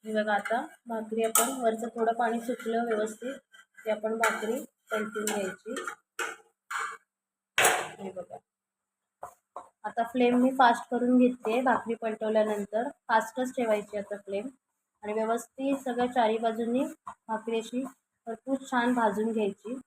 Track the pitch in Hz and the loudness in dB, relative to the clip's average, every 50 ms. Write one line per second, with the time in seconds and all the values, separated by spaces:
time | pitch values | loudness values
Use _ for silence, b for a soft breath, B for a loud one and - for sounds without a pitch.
0 | - 214 214 214 214 214 208 202 - - 220 247 302 311 - _ _ 240 226 220 | -6 -2 -2 0 2 2 0 0 0 0 -2 -2 -2 -6 -14 _ _ -6 -6 -6
1 | 220 - 220 226 226 226 220 - 233 254 269 262 247 226 220 220 233 226 - 233 | -6 -4 -2 0 0 2 4 2 2 2 0 0 0 0 0 0 -6 -8 -2 0
2 | 220 226 233 240 240 226 233 240 - 254 240 - - 226 226 233 233 240 220 208 | 0 0 2 2 0 0 0 -2 -2 -4 -6 -4 -4 -2 -2 0 0 0 0 -2
3 | 214 220 214 - 240 254 277 - _ _ - - - _ _ - - 220 214 214 | -2 -4 -6 -8 -10 -10 -10 -10 _ _ -20 -20 -20 _ _ -8 -4 -4 -4 -2
4 | 214 220 226 226 226 220 214 - 220 214 240 277 - - _ _ _ _ 220 214 | -2 -4 0 2 2 2 2 0 -4 -4 -4 -4 -6 -10 _ _ _ _ -4 -4
5 | 214 214 214 214 214 208 208 208 196 185 180 - _ 220 262 - - - - _ | -4 -4 -6 -6 -4 -4 -2 -2 -4 -4 -8 -10 _ -10 -10 -8 -8 -10 -12 _
6 | _ _ _ - - - - - - _ _ _ _ _ - - - - - - | _ _ _ -8 -8 -8 -8 -14 -20 _ _ _ _ _ -6 -6 -6 -8 -10 -14
7 | _ _ _ _ _ _ _ _ _ _ _ - - - - - - - - - | _ _ _ _ _ _ _ _ _ _ _ 4 4 4 4 2 -4 -8 -12 -12
8 | 202 190 185 185 175 _ - - _ _ _ _ _ _ _ _ _ _ _ _ | -12 -10 -10 -10 -12 _ -16 -18 _ _ _ _ _ _ _ _ _ _ _ _
9 | _ _ _ _ - - - _ _ _ _ - - - _ _ - 214 - 240 | _ _ _ _ -16 -16 -16 _ _ _ _ -18 -18 -18 _ _ -12 -6 -2 -2
10 | 226 - - 254 247 240 247 247 247 262 269 262 254 240 240 247 - _ 254 240 | -4 0 2 4 4 6 6 6 4 4 6 8 6 6 6 4 -2 _ -2 0
11 | 247 247 254 247 247 247 254 - - 220 226 247 262 254 226 - - 220 233 220 | 2 6 6 8 6 6 4 0 -2 0 0 2 2 2 2 2 0 -4 -6 -4
12 | 233 220 214 - 220 214 220 220 214 214 214 208 202 - 208 220 254 285 - _ | -4 -6 -4 -2 -2 0 2 2 2 2 0 -2 -4 -4 -2 -4 -4 -4 -8 _
13 | _ - 226 220 220 - - 262 254 254 - - 240 220 214 208 208 - - 208 | _ 2 2 2 2 0 -4 -4 -4 -4 -2 -2 2 2 2 0 0 -6 -8 -8
14 | 196 - 202 202 - 196 196 196 214 277 - _ _ _ _ _ _ _ _ _ | -8 -8 -10 -12 -8 -6 -6 -6 -6 -8 -14 _ _ _ _ _ _ _ _ _
15 | - 208 214 220 220 220 233 233 - _ _ - 269 277 277 269 - 254 233 240 | -8 -4 -2 -2 0 0 0 -2 -4 _ _ -4 0 0 0 0 -2 -4 0 0
16 | 247 247 247 254 226 214 226 226 233 226 220 220 233 226 240 254 294 311 - _ | 0 0 2 2 2 4 2 2 0 0 0 0 -2 0 0 0 0 -2 -6 _
17 | _ - - _ _ - 220 214 220 233 226 226 220 - 247 247 269 262 - _ | _ -18 -18 _ _ -8 -8 -6 -4 -4 -4 -4 -4 -4 -6 -6 -6 -6 -12 _
18 | _ _ _ _ _ 226 226 - _ 262 269 262 269 - 262 247 233 247 247 247 | _ _ _ _ _ -12 -12 -10 _ -4 -4 -4 -2 -2 0 2 2 2 2 4
19 | 226 208 196 208 220 226 220 220 208 196 196 _ _ 214 254 277 - | 2 2 2 2 -2 0 0 0 0 -2 -4 _ _ -10 -10 -10 -12